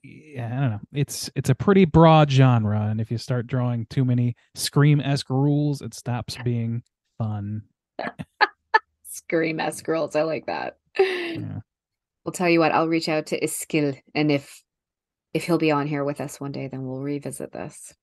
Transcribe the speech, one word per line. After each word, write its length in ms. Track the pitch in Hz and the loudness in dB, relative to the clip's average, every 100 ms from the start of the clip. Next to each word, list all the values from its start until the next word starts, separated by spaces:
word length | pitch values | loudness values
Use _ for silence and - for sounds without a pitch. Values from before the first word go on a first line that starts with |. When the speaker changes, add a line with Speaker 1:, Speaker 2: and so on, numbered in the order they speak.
Speaker 1:
yeah, 440 | 135 - 156 139 117 | -20 -20 -18 -12 -10
I 120 | 123 | -4
don't 100 | 117 | -2
know. 80 | 104 - | -4 -8
It's, 360 | 143 143 - - - | -6 -6 -6 -8 -6
it's 140 | 135 | -2
a 60 | 131 | 0
pretty 300 | - 196 180 | 4 6 6
broad 440 | 160 165 156 147 | 8 8 8 6
genre. 520 | 135 131 120 107 107 | 6 6 6 2 0
And 180 | 107 110 | 0 -2
if 100 | 113 | -4
you 80 | 117 | -6
start 300 | - 123 117 | -4 -6 -2
drawing 380 | 131 123 120 110 | -2 -2 -4 -4
too 180 | - | -2
many 320 | 127 123 120 120 _ | 0 2 0 -2 _
Scream-esque 760 | - - - 147 147 139 143 - | -8 0 4 6 6 2 -4 -2
rules, 520 | 131 143 147 147 139 | 0 2 2 0 -4
it 120 | 113 | -8
stops 440 | - - 120 - - | -10 -6 -6 -6 -6
being 400 | 123 120 113 120 _ _ _ _ | -4 -2 -4 -6 _ _ _ _
fun. 460 | 110 107 101 107 - _ _ - | -6 -4 -6 -8 -12 _ _ -12
<laughs> 60 | - - - _ 415 _ _ 440 _ _ | -12 -12 -18 _ -2 _ _ -4 _ _
Speaker 2:
Scream-esque 840 | - - _ 165 160 160 165 156 - | -20 -20 _ -2 -2 -2 -6 -6 -6
rules. 280 | 160 147 151 | -4 -2 -2
I 80 | |
like 220 | 160 147 - | -2 -4 -6
that. 300 | 78 64 - _ - | -6 -8 -12 _ -2
Speaker 1:
Yeah. 640 | 381 359 339 330 107 104 - _ _ _ _ _ - | 0 0 -8 -10 -10 -12 -14 _ _ _ _ _ -12
Speaker 2:
We'll 80 | |
tell 160 | - 180 | -2 2
you 100 | 170 | 4
what, 120 | 160 | 4
I'll 160 | 120 160 | 2 0
reach 220 | 165 165 | 0 0
out 180 | 156 151 | -4 -2
to 120 | - | -4
Iskil, 600 | - - - 160 147 135 _ 147 | -4 -6 -4 -2 -2 -4 _ -2
and 160 | 151 | 0
if, 320 | 143 - - _ _ _ _ _ _ _ | 0 -2 -20 _ _ _ _ _ _ _
if 120 | 160 160 | -8 -2
he'll 120 | 165 | 0
be 140 | 156 | 2
on 160 | 147 143 | 0 -2
here 160 | 147 | -4
with 180 | 143 143 | -4 -6
us 180 | 135 - | -10 -10
one 120 | 139 | -10
day, 160 | 135 135 | -10 -10
then 180 | 131 131 | -10 -10
we'll 160 | 131 | -8
revisit 500 | 143 143 139 139 - | -6 -8 -8 -12 -12
this. 420 | - 95 - - _ | -12 -14 -14 -20 _